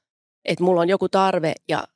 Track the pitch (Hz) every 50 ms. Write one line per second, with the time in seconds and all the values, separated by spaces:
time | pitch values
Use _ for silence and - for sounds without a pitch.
0 | _ _ _ _ _ _ _ _ - - 180 - 175 185 185 170 170 175 196 190
1 | 190 180 - 190 190 190 185 175 156 156 - - _ - 160 - - - _